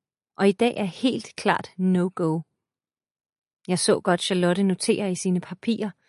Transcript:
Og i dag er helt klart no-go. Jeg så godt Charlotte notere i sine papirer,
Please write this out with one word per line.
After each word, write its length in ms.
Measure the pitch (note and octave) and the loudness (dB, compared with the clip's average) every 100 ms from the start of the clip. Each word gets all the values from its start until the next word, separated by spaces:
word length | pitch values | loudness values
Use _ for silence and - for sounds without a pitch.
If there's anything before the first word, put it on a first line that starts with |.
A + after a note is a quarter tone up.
| _ _ _ - | _ _ _ 0
Og 120 | G3+ | 2
i 20 | |
dag 220 | G3 A#3+ - | 4 2 0
er 60 | |
helt 520 | G3 - C4 A#3 - - | -6 -2 -2 -2 -6 -4
klart 360 | G#3 - - - | 0 0 -2 -2
no-go. 640 | F#3 F3+ F#3 - E3 E3 - _ _ _ _ _ _ _ _ _ _ _ - | 2 2 0 0 -2 -2 -6 _ _ _ _ _ _ _ _ _ _ _ -4
Jeg 120 | F3+ | 0
så 200 | - F3+ | 2 0
godt 220 | - F3 | 2 0
Charlotte 420 | - F#3 F3 F3+ | 0 0 2 2
notere 480 | G3 F3+ - G3 G3+ | 0 0 0 0 -2
i 40 | F3+ | -2
sine 260 | F#3+ F3+ | -2 -2
papirer, 500 | - F3+ - G#3+ G#3+ - | -4 -8 -4 -4 -4 -10